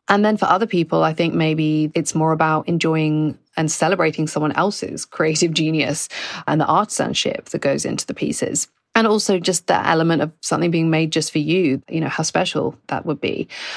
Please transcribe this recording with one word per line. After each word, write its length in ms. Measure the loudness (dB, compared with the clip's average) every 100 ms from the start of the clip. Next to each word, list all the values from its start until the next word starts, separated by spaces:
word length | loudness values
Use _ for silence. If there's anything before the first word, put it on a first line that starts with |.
| 0
And 180 | 2 4
then 100 | 2
for 80 |
other 220 | 2 2 2
people, 360 | 0 0 2
I 120 | 2
think 180 | 2 0
maybe 580 | 2 0 2 2 2 0
it's 200 | -2 -2
more 180 | 0 2
about 360 | 2 2 2 0
enjoying 720 | 0 2 2 2 2 0 -4 _ -4
and 160 | -2
celebrating 540 | 0 0 2 0 0 -4
someone 260 | -2 -2
else's 540 | 0 0 -2 -8 -10 -8
creative 480 | -2 0 2 0
genius 560 | 0 0 0 0 -4 -6 -10 -10 -8 -2
and 140 | 0
the 60 | 2
artisanship 800 | 2 0 -2 -2 -2 -2 -4 -6
that 160 | -4
goes 240 | -2 -2 -2
into 180 | -4
the 80 | -6
pieces. 560 | -4 -4 -2 -2 -4 -6 _ _ 2
And 100 | 4
also 320 | 2 2 2
just 300 | 2 -2 0
the 180 | 0 2
element 340 | 2 4 2
of 120 | 0 -6
something 300 | -4 -2 0
being 180 | 2 2
made 220 | 2 0
just 180 | -2 -2
for 80 | -2
you, 420 | 0 2 2 0 -4
you 120 | -4
know, 80 | -4
how 160 | -4
special 520 | -2 0 0 -2 -4 -6 -8
that 180 | -6 -4
would 140 | -4
be. 260 | -4 -4 -8 -10 -12